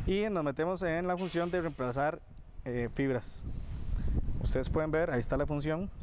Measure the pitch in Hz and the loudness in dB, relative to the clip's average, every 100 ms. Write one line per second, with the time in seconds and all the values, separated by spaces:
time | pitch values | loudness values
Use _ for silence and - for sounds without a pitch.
0 | - 190 214 190 147 135 160 185 180 160 | 0 2 2 0 0 0 0 0 0 0
1 | 180 180 185 170 175 180 165 143 127 123 | 0 0 0 0 0 0 -2 -2 -2 2
2 | 143 - - - - - - 123 120 - | 0 0 -6 -16 -14 -10 -4 -2 -2 0
3 | 139 123 - - - - - - - - | 2 2 -2 -8 -6 -6 -4 -4 -2 0
4 | - - - - - - 127 165 156 156 | 2 2 2 2 2 2 2 0 2 2
5 | 170 135 - 135 143 147 147 156 196 - | 2 2 2 2 2 0 0 0 -2 -6